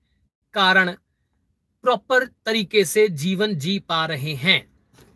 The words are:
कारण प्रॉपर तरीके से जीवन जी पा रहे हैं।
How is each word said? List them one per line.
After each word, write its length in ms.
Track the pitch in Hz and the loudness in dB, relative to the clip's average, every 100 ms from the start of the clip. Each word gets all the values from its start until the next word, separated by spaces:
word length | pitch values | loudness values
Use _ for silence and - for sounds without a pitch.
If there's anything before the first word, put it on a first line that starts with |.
| _ _ _ _ _ | _ _ _ _ _
कारण 380 | 208 190 190 185 - _ _ _ _ _ _ _ _ | 0 2 4 2 -4 _ _ _ _ _ _ _ _
प्रॉपर 420 | 247 226 - 254 | -2 -2 0 0
तरीके 600 | 254 _ - 226 190 214 | -2 _ -4 -4 0 0
से 240 | 175 214 214 | 2 2 2
जीवन 460 | 151 170 190 214 | 0 -4 -2 -2
जी 240 | 170 147 196 | -4 -4 -6
पा 280 | - 165 160 | -4 -4 -4
रहे 280 | 151 147 | -6 -8
हैं। 380 | 139 160 170 - _ _ _ - | -2 0 0 -2 _ _ _ -20